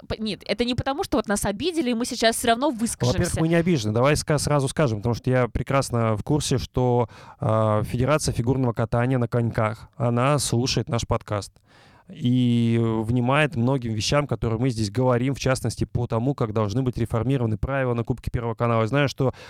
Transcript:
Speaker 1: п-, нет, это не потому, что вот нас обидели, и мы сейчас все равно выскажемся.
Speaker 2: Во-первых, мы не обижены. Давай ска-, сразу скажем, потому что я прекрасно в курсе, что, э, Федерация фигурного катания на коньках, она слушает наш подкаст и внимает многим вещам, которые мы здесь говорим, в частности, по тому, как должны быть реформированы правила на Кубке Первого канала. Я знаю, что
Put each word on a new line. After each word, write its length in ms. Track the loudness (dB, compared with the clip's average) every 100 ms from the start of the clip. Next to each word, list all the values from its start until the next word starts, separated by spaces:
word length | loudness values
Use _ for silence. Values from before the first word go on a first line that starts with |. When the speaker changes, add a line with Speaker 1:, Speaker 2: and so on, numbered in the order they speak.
| -10
Speaker 1:
п-, 80 | -6
нет, 220 | -6 -6 -4
это 160 | -2
не 100 | -2
потому, 300 | -2 -4 -4
что 140 | -2 -2
вот 100 | 0
нас 160 | -2
обидели, 480 | -2 -2 -4 -2 -2
и 20 |
мы 120 | -2
сейчас 320 | -4 0 0 2
все 100 | 0
равно 220 | 2 0
выскажемся. 480 | 0 -4 0 0 2
Speaker 2:
Во-первых, 220 | 0 0
мы 80 | 2
не 60 |
обижены. 380 | 2 4 2 2
Давай 200 | 2 2
ска-, 220 | 2 0 0
сразу 320 | 2 0 0
скажем, 300 | 0 0 0
потому 160 | -2
что 140 | -2 0
я 200 | 0 0
прекрасно 680 | -2 0 0 0 0 0
в 80 | 0
курсе, 360 | 0 -2 0 -2
что, 500 | -2 0 2 2 0 -6 -20 -4
э, 420 | 0 2 2 0
Федерация 460 | 0 0 2 2 0
фигурного 380 | -2 0 0 0
катания 460 | 0 -2 0 0 0
на 100 | 0
коньках, 640 | 0 0 0 -2 -4 -12 -4
она 420 | 0 2 2 2
слушает 480 | 0 0 0 -2 -2
наш 180 | -4
подкаст 460 | -2 -4 -2 -6 -6 -16 _ -20 -20 -20 -20
и 720 | -2 2 4 4 4 2 2
внимает 760 | 0 0 0 0 2 2 2 2
многим 360 | 0 0 -2
вещам, 340 | -4 0 0 0
которые 320 | -2 -2 0
мы 80 | 0
здесь 200 | 0 -2
говорим, 440 | 0 2 2 0
в 40 | -2
частности, 440 | 0 0 -2 -4
по 240 | -4 -4 -2
тому, 280 | 0 0
как 180 | 0 -2
должны 280 | 0 0 0
быть 160 | -2 -2
реформированы 600 | -2 0 0 0 0 -2
правила 360 | -2 -2 -2
на 120 | -2
Кубке 260 | -2 -4 -4
Первого 240 | -4 -4
канала. 260 | -2 0 2
Я 40 | 2
знаю, 220 | 2 0
что 240 | 0 -2 -2